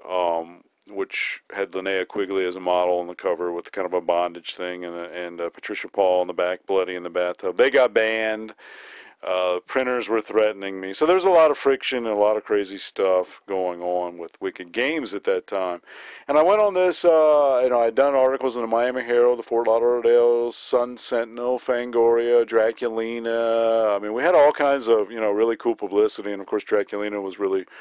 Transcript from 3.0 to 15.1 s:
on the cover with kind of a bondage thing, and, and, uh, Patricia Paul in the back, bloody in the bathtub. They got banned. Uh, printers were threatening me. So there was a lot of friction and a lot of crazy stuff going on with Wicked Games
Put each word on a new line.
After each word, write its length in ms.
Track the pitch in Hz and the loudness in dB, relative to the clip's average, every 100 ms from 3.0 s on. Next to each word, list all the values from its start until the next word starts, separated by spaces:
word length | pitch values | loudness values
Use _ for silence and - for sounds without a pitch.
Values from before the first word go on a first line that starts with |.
on 80 | 87 | -4
the 80 | 90 | -6
cover 340 | 95 85 87 | -4 -2 -4
with 220 | 85 - | -6 -10
kind 120 | - | -8
of 100 | 90 | -4
a 60 | 87 | -4
bondage 540 | 85 87 87 87 85 | -2 -2 -2 -6 -14
thing, 300 | - 90 90 | -10 -10 -10
and, 100 | 87 | -12
and, 460 | 85 87 85 87 85 | -12 -12 -10 -12 -8
uh, 100 | 85 | -10
Patricia 380 | - - 104 95 | -10 -12 -10 -8
Paul 340 | - 95 90 | -2 2 2
in 60 | 90 | -2
the 60 | |
back, 320 | 85 90 92 - | -2 -4 -4 -2
bloody 280 | 95 90 | -2 -2
in 80 | 90 | -6
the 80 | 87 | -6
bathtub. 460 | 85 90 87 95 87 | -4 -4 -4 -6 0
They 120 | 131 | 2
got 240 | 131 123 | 4 2
banned. 640 | 107 110 110 110 107 110 - - - - - - - | 2 0 0 -4 -4 -10 -16 -20 -20 -20 -20 -20 -12
Uh, 360 | - 92 92 90 - | -4 -2 0 -2 -4
printers 420 | 135 127 123 104 | -4 -2 -4 -2
were 120 | 113 | -4
threatening 580 | 107 110 107 101 98 95 | 0 0 0 -2 -8 -8
me. 140 | 95 | -8
So 120 | 98 | -2
there 120 | 156 185 | 2 2
was 80 | |
a 60 | 185 | 4
lot 200 | 175 160 | 6 4
of 80 | 143 | 4
friction 480 | 139 135 - 127 113 | 0 0 -2 -4 -2
and 80 | |
a 40 | 104 | 2
lot 180 | 104 107 | 2 0
of 80 | |
crazy 320 | - 104 95 98 | -2 -2 -2 -8
stuff 640 | - - 95 92 90 - - | -12 -2 0 0 -2 -10 -8
going 320 | 95 90 87 | -4 -4 -6
on 380 | 90 90 87 87 | -4 -4 -6 -10
with 220 | 82 - | -16 -8
Wicked 300 | 95 - 87 | -10 -8 -10
Games 420 | 82 131 160 113 | -4 -4 -4 -6